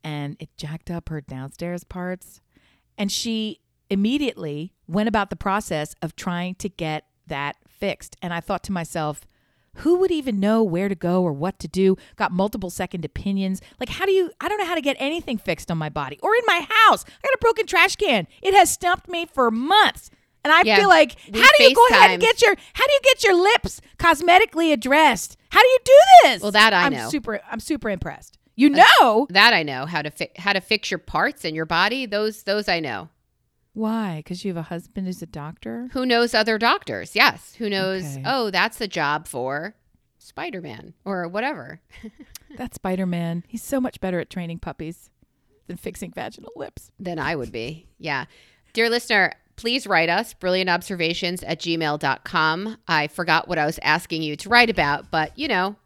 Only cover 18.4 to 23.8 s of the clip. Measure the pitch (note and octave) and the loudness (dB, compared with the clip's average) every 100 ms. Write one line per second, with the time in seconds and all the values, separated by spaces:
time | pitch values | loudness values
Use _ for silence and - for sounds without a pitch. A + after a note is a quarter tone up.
18.4 | F#4+ G4 F4 - F4+ F4+ - F4 E4 - | 2 4 4 0 -2 -4 -6 -10 -8 -2
19.4 | A#3+ A3+ C4+ G4+ F#4 - - _ _ _ | 0 0 2 4 2 0 -18 _ _ _
20.4 | C#4+ D#4+ F4 G4+ G4+ E4 D4 - - G#4+ | 2 2 4 4 6 6 4 -2 -10 6
21.4 | B4 D5+ C5+ A4+ A#4+ A4 F#4+ F#4 A4+ A#4+ | 6 8 6 8 6 8 6 6 0 4
22.4 | A4+ - - - C5+ C#5+ C5+ B4+ G#4+ F4 | 2 2 -6 -2 2 4 2 2 2 4
23.4 | F#4+ A#4 - - | 2 0 -2 -12